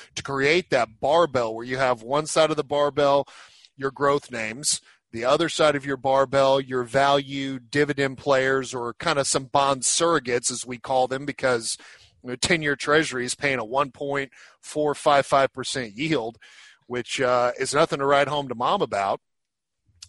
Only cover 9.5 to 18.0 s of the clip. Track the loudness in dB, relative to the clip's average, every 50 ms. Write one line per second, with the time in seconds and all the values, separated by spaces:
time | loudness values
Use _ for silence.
9.5 | 0 2 2 2 2 0 0 -2 0 2 2 2 2 0 0 0 -2 -2 -2 -2
10.5 | -6 -6 -8 -10 -12 -10 -6 -2 0 0 0 0 -2 -4 -6 -8 -6 -2 0 0
11.5 | 0 0 -2 -4 -8 -8 -12 -18 -20 -20 -20 _ _ _ -14 -12 -8 -4 -2 0
12.5 | 0 0 0 0 -2 -2 0 2 2 2 2 0 -2 -4 -4 -6 -4 -4 -2 -2
13.5 | -2 -2 -4 -2 -2 -2 -2 -2 -4 -8 -6 -4 -4 -4 -6 -8 _ -20 -20 -20
14.5 | _ _ -18 -8 -4 -2 0 0 -2 0 2 4 4 4 4 4 2 2 2 2
15.5 | _ -6 -8 -6 -6 -6 -8 -8 -8 -6 -4 -2 -2 -2 -2 -6 -10 _ -20 -20
16.5 | -20 -20 -20 -20 -20 _ _ -10 -8 -8 -8 -6 -4 -2 0 2 2 2 2 0
17.5 | 0 -2 -4 -2 2 2 2 2 0 0